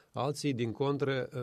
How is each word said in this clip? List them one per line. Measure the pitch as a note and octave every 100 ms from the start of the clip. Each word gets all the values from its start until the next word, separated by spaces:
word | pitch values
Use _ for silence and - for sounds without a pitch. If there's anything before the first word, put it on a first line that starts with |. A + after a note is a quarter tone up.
| _
alții, | A#2 C3 D3 D3
din | C3 A#2
contră, | G#2+ C#3 C#3+ C#3 C3+ B2 C3